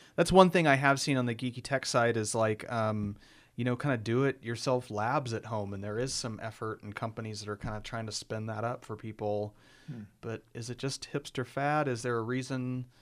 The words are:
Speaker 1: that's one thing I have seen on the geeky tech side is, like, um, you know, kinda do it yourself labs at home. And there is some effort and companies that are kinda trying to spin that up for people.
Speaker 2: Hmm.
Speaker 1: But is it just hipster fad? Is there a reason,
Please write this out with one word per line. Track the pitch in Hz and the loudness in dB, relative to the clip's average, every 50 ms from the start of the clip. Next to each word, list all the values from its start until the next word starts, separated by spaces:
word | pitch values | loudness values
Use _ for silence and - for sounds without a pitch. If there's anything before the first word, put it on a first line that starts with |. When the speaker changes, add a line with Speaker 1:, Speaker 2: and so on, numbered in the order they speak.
| - - - | -20 -4 0
Speaker 1:
that's | - 170 - 180 | 2 4 8 10
one | 190 190 185 | 10 10 10
thing | - 185 165 | 8 6 6
I | 151 139 | 6 6
have | 135 143 139 139 135 | 6 6 4 4 4
seen | - - 139 | 2 2 2
on | 131 123 | 2 2
the | 120 117 | 0 0
geeky | 110 127 127 117 - - | -2 -4 -6 -6 -6 -4
tech | - 139 131 - | -2 -2 0 0
side | - - 127 120 117 113 113 | 2 2 4 4 4 4 2
is, | 107 104 - | 0 0 2
like, | 113 110 107 107 104 - - | 2 2 2 2 0 -4 -4
um, | 120 113 110 107 107 107 104 101 101 - - - - - - _ _ | -2 0 0 0 0 0 -2 -4 -6 -8 -14 -20 -20 -20 -20 _ _
you | - 120 | -4 -2
know, | 123 123 | 0 0
kinda | 120 - 147 135 | 0 0 0 0
do | 117 107 113 113 123 139 | 0 0 0 2 2 2
it | 139 127 - - | 2 0 -2 -4
yourself | 113 117 110 - 143 127 127 120 - | -8 -6 -4 0 0 0 0 0 -2
labs | 107 104 104 117 135 151 139 123 113 | -4 -2 0 0 0 0 -2 -2 -4
at | 110 - | -4 -4
home. | 107 113 110 104 98 101 | -4 -4 -4 -4 -4 -6
And | 98 98 | -6 -6
there | 104 104 113 | -6 -4 -4
is | 127 135 - | -4 -2 -4
some | - - 123 110 101 - | -4 -6 -6 -6 -8 -10
effort | 113 107 - 113 110 107 - - | -10 -10 -8 -8 -8 -8 -8 -10
and | 107 104 | -12 -8
companies | - - 113 107 - 110 110 107 104 | -6 -6 -6 -6 -8 -8 -8 -8 -8
that | 104 104 | -8 -8
are | 104 | -8
kinda | 101 - 117 107 107 - | -6 -6 -6 -8 -8 -8
trying | - - 113 110 | -8 -8 -8 -6
to | 110 107 | -6 -8
spin | - - - 113 110 110 | -8 -8 -8 -8 -6 -6
that | 110 110 107 110 | -6 -6 -4 -4
up | 117 - - - | -4 -4 -6 -8
for | - 113 | -10 -12
people. | 107 - 110 107 - 107 104 104 104 104 107 - - - - - - - | -10 -10 -10 -8 -6 -2 -2 0 0 -2 -4 -8 -12 -20 -20 -20 -20 -16
Speaker 2:
Hmm. | - 135 117 104 - - _ | -14 -14 -12 -14 -16 -16 _
Speaker 1:
But | - 117 110 - - _ - | -10 -10 -10 -10 -12 _ -12
is | - 113 120 | -12 -10 -10
it | 120 - | -8 -6
just | - 135 139 - - - - | -6 -6 -6 -6 -8 -8 -6
hipster | 143 - - - - 123 | -6 -6 -6 -6 -6 -6
fad? | - - 139 139 143 151 151 147 139 | -6 -4 -2 0 0 2 2 2 0
Is | 123 113 120 | -2 -2 -2
there | 127 120 117 | -2 -2 -2
a | 110 | -2
reason, | 117 127 131 127 127 135 127 123 127 127 127 127 - _ _ | -2 -2 -4 -4 -4 -4 -4 -4 -4 -4 -6 -6 -8 _ _